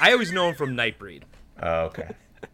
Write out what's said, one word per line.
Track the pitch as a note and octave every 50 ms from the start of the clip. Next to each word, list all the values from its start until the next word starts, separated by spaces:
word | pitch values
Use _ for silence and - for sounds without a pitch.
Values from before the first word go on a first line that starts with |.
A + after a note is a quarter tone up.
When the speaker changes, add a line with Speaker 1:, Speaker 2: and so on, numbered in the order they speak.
Speaker 1:
I | D3+ G3 B3
always | B3 A3+ E3+ F3
know | F#3 F3+ F3
him | D#3
from | C3+ D3+ C3 B2+
Nightbreed. | A#2+ A#2 A2+ G#2 - G2+ F#2+ E2 C#2 - - - - - - - - E2
Speaker 2:
Oh, | E2+ E2 E2 E2
okay. | D#2+ - - - - -
Speaker 3:
<laughs> | - _ _ _ _ - -